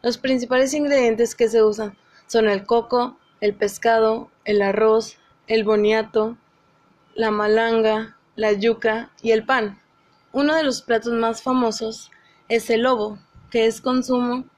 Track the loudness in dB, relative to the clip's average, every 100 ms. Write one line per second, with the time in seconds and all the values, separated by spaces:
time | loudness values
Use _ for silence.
0 | -4 -4 -2 -2 0 0 0 0 0 2
1 | 2 2 -2 0 0 4 2 2 -8 -12
2 | _ _ _ 0 2 0 0 0 0 -2
3 | -2 -8 _ _ -4 -2 -4 -2 0 2
4 | 2 0 -8 _ -2 0 0 2 2 2
5 | -2 -16 _ _ -4 -2 0 2 2 0
6 | 0 -2 -2 -6 _ _ _ _ _ _
7 | _ -4 -2 0 0 2 2 2 2 0
8 | -4 _ _ -4 -2 0 0 0 -2 -2
9 | -6 _ 0 0 2 -2 -2 -8 _ _
10 | _ _ _ -2 0 2 0 -4 -2 -2
11 | 0 -2 -2 -2 -2 0 0 -2 -8 -10
12 | -18 _ _ _ _ -4 0 0 2 0
13 | -2 -8 _ -20 -6 0 0 0 -2 -2
14 | 0 -2 -2 -4 -8